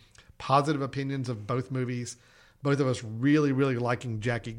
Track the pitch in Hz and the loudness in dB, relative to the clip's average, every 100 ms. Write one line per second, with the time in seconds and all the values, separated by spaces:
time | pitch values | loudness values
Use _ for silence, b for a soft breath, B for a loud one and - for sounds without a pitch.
0 | b b b - - 135 143 147 135 139 | b b b -10 2 4 4 0 -2 -4
1 | 135 139 123 113 104 123 127 131 123 123 | -4 -4 -4 -6 -4 -4 -2 -4 -4 -4
2 | 120 - b b b b 143 139 131 120 | -8 -12 b b b b 0 2 2 0
3 | 113 110 131 151 147 135 139 120 120 123 | -4 0 4 4 4 4 2 2 0 -2
4 | 127 110 110 117 117 | -4 -4 -2 -2 -4